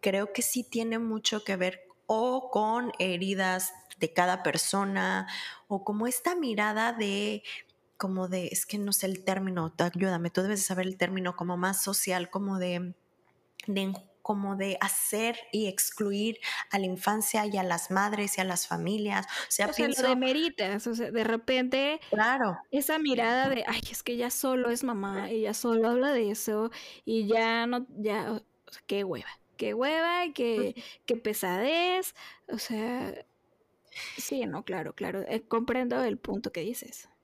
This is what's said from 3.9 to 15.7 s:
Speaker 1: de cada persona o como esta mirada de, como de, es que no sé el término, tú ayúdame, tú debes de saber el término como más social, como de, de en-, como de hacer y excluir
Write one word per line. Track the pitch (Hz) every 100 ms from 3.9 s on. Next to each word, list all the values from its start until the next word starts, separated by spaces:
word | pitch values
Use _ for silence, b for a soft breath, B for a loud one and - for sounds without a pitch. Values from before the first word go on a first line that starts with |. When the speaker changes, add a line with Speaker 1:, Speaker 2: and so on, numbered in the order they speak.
| -
Speaker 1:
de | 165
cada | - 180 185
persona | 160 160 - 196 196 196 185 190 185 B B B B
o | 196
como | 196 208 233
esta | 254 - 359
mirada | 285 208 208 214 226
de, | 233 208 196 208 208 B B B _ _ _
como | 190 190 185
de, | 185 175
es | 190 -
que | 208
no | 202
sé | 202 190
el | 190 190
término, | 190 190 180 160 -
tú |
ayúdame, | 175 175 190 175 170
tú | -
debes | 190 208
de | -
saber | 185 185
el | 185
término | 180 190 180 180
como | 175 180
más | 185 196
social, | - 196 - 180 175
como | 190 196 190
de, | 180 175 180 180 _ _ _ _ _ _ -
de | 196
en-, | 190 190 - _
como | - 208 196 196
de | 196 190
hacer | 196 - - 214 226 233 -
y | 208
excluir | 208